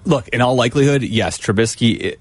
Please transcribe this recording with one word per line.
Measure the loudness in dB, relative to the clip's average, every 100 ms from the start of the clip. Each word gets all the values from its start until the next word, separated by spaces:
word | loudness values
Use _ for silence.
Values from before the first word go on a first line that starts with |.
| -2
look, | -2 -2
in | -2
all | 0 2
likelihood, | 2 2 2 2
yes, | 0 -2 -2 -4
Trubisky, | -2 0 0 0 0 0 -4
i-, | -10